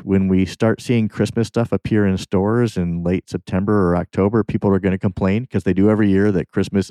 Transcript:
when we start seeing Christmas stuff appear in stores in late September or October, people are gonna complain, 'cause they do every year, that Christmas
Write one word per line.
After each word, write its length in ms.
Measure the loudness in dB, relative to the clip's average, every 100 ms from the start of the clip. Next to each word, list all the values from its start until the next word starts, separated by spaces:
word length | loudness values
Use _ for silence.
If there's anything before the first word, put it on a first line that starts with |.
when 240 | -2 0 2
we 160 | 2 0
start 340 | 0 -2 0
seeing 280 | -2 0 0
Christmas 380 | -2 -2 -2 -2
stuff 240 | -2 -2
appear 340 | -4 0 2 2
in 100 | 0
stores 580 | -2 -2 0 0 0 -2
in 260 | -4 -2
late 260 | -2 -2 -4
September 580 | -10 -4 -2 0 2 2
or 60 | 0
October, 460 | -2 0 2 2
people 260 | 0 0 0
are 60 | 2
gonna 180 | 0 0
complain, 480 | -2 -2 0 0 -2
'cause 180 | -4
they 80 | 0
do 180 | 2 2
every 180 | 4 2
year, 200 | 2 2
that 160 | 0 -2
Christmas 400 | -4 -2 -2 -4